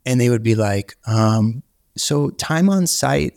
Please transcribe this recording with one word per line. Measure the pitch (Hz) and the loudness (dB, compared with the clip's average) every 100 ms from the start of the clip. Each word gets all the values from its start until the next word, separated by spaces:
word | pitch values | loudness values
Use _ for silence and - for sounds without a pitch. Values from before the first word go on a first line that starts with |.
| - | -2
And | 127 | 2
they | 123 | 2
would | 120 | 2
be | 110 113 | 0 0
like, | 107 101 98 - - | 0 -2 -6 -12 -2
um, | 110 110 110 110 113 - _ _ - | 2 2 2 0 -2 -12 _ _ -8
"So | - 147 143 | -4 -2 -2
time | - - 160 190 | -4 -4 0 2
on | 196 175 | 2 0
site | - 131 143 147 | -2 -2 -2 -2